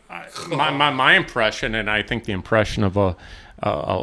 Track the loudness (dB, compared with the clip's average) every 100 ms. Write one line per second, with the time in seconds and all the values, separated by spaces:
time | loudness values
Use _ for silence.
0 | -18 -18 -16 -14 -6 -2 0 2 0 2
1 | 4 4 2 0 0 0 -4 -4 -2 -2
2 | -2 -4 -4 -6 0 2 2 2 0 2
3 | 2 0 -10 -20 -20 -8 -4 -2 -2 -2